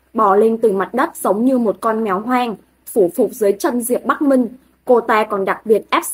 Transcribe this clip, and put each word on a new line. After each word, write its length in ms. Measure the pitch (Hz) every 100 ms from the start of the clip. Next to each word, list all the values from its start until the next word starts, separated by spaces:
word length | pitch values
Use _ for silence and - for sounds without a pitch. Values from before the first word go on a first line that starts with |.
| _
bò 220 | 220 208 196
lên 220 | 220 226
từ 140 | 226
mặt 220 | 190 180
đất 220 | 240 330 -
giống 300 | 233 196 254
như 120 | 254
một 200 | 226 185
con 220 | 226 220
mèo 160 | 220 185
hoang, 360 | 220 254 247 196 _ _ -
phủ 260 | 240 175 -
phục 160 | 208
dưới 220 | - 202
chân 280 | 202 320 247
Diệp 240 | 226 247 220
Bắc 160 | -
Minh. 260 | 285 262 226 - _ _ -
Cô 160 | 240
ta 220 | 233 220
còn 220 | 220 202 196
đặc 200 | 190 214
biệt 240 | 208 -
áp 120 | 302 339